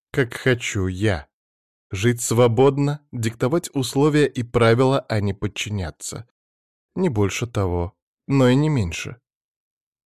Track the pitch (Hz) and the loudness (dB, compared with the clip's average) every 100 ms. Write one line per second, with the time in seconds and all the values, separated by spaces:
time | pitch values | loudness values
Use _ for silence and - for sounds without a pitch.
0 | _ - 120 - 131 120 - 104 95 92 | _ -4 -4 0 0 0 -2 -4 -4 0
1 | 107 85 - _ _ _ _ _ _ 95 | -2 -2 -8 _ _ _ _ _ _ -2
2 | 117 120 - 117 123 113 139 139 143 147 | 0 0 -2 2 4 6 4 4 -2 -4
3 | _ 123 113 - 127 170 - 139 123 135 | _ -6 -6 -2 -2 -2 -2 -6 -2 2
4 | 151 147 135 127 117 120 117 117 131 135 | 2 4 2 0 -2 2 4 4 4 2
5 | - 110 101 98 104 - - 101 82 - | -2 -2 -2 -4 -6 -6 -6 -6 -6 -10
6 | - - - _ _ _ _ _ _ 180 | -12 -12 -16 _ _ _ _ _ _ -4
7 | 185 107 98 - 117 107 92 87 85 _ | -2 0 0 -2 -6 -2 -2 -2 -4 _
8 | _ _ - 139 123 131 156 139 87 - | _ _ -2 2 4 4 2 0 -2 -6
9 | - - _ _ _ _ _ _ _ _ | -12 -14 _ _ _ _ _ _ _ _